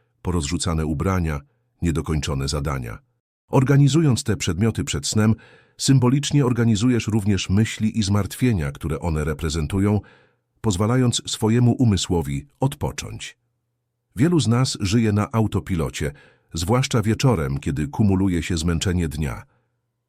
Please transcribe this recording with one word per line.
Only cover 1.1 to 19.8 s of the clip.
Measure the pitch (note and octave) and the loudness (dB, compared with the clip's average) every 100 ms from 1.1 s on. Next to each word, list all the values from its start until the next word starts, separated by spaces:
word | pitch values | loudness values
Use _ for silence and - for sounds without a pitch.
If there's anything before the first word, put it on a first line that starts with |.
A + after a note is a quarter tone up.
| F#2 E2 D2 - _ _ _ | 0 -2 -4 -8 _ _ _
niedokończone | F2 D2 - D#2 - C#2 C#2 | -2 -2 -2 -4 -2 -4 -4
zadania. | D2 C#2+ C#2 A#1 A1+ _ _ _ _ _ | -4 -4 -6 -8 -14 _ _ _ _ _
Organizując | C3+ C3+ C#3 C#3+ C#3 D#3 A2+ | 0 4 4 6 4 2 0
te | - G2 | 0 -4
przedmioty | - E2 A2+ G#2+ | -2 0 0 0
przed | F2+ C#2+ - | -4 -4 -2
snem, | A2 G#2+ G#2 - - _ _ | 2 2 2 -4 -20 _ _
symbolicznie | - C3+ B2 C#3 C#3+ C#3+ B2+ | 2 4 4 2 0 2 2
organizujesz | A#2+ A#2 G#2 B2 A#2+ G#2+ | 2 2 2 2 2 0
również | A2 G2+ G2 - | -2 0 -2 2
myśli | F#2+ A2+ - A2 - | 2 2 0 -4 -2
i | |
zmartwienia, | G2 G2+ G2 - B2 G#2 C#2+ | 0 0 -2 -2 0 0 -2
które | C#2+ D2+ C#2+ | -6 -6 -4
one | E2+ D#2 | -2 -2
reprezentują, | D2+ D2 D#2+ D#2 D2 G2 G2+ G#2 - _ _ _ _ _ | -2 -4 -4 -4 -2 0 2 0 -4 _ _ _ _ _
pozwalając | A2+ F#2 G#2+ B2+ B2 - - | -4 0 0 2 2 0 -4
swojemu | - A2 A#2 A#2+ | -4 0 4 4
umysłowi | - B2 G2 - F2 C#2+ C#2 - _ | 4 4 2 2 -2 -2 -6 -8 _
odpocząć. | C3+ C#3 C#2+ - - G#1+ - - _ _ _ _ _ _ _ - | -4 -2 -8 -8 -12 -12 -16 -18 _ _ _ _ _ _ _ 0
Wielu | D3 F3 | 2 2
z | G#2+ | 2
nas | A#2+ C3 - | 2 0 -2
żyje | G2 A2 A2 | 0 2 2
na | G#2 G#2 | 2 0
autopilocie, | A#2 G#2+ - - F#2 C#2 - D2 - - _ _ | 0 0 -2 -4 -4 -4 -4 -6 -8 -20 _ _
zwłaszcza | F2 E2 B2 C3+ B2+ | -6 0 0 2 0
wieczorem, | G#2 G#2+ C3+ G#2 C#2 C#2 | 0 2 2 2 0 -4
kiedy | E2 C#2+ D2 | -4 -4 -4
kumuluje | - G#2+ F#2+ F#2+ E2+ | 0 2 4 2 0
się | D#2+ F2 | -2 -2
zmęczenie | E2 E2+ G2 F2+ E2 | -2 -2 0 0 -2
dnia. | C#2+ D2 A#1 - _ _ _ | -4 -6 -6 -14 _ _ _